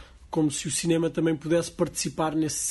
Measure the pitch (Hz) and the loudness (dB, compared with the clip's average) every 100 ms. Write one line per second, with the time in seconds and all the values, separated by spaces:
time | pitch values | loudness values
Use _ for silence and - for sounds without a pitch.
0 | - - - 165 156 - 160 - 165 165 | -20 -20 -4 0 2 0 -4 -2 2 2
1 | 165 165 165 156 156 170 165 - 165 - | 2 2 0 0 2 0 0 -2 -2 -2
2 | 165 156 160 156 156 - - | -4 -2 0 0 -2 -2 -4